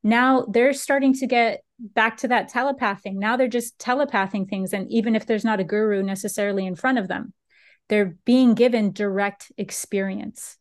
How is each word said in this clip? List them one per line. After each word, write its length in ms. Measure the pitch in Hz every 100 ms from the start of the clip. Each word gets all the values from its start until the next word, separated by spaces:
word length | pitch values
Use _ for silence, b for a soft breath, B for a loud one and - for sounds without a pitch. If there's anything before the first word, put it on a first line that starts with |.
now 420 | 214 233 254 262 247
they're 240 | 220 254
starting 400 | 269 - 277 269 262
to 120 | 254
get 360 | 247 226 - _ _
back 380 | 220 - 220 226
to 120 | 247
that 200 | 240 196
telepathing. 680 | 240 269 277 233 196 202 196
Now 180 | 208 247
they're 100 | 262
just 300 | 240 233 _
telepathing 720 | - 254 285 208 190 202 190
things. 260 | 196 185
And 160 | 202 -
even 240 | 226 220 220
if 100 | 220
there's 200 | 220 226
not 140 | 208
a 60 | 170
guru 360 | 208 214 196
necessarily 640 | 196 190 208 - 202 196 190
in 100 | 180
front 220 | 262 247
of 100 | 190
them, 260 | 175 - _ _ b b b _
they're 280 | 208 196 160 -
being 280 | 247 254
given 380 | 220 247 233 202
direct 600 | 196 202 190 202 202 - -
experience. 1000 | 196 - - 202 190 196 - - - -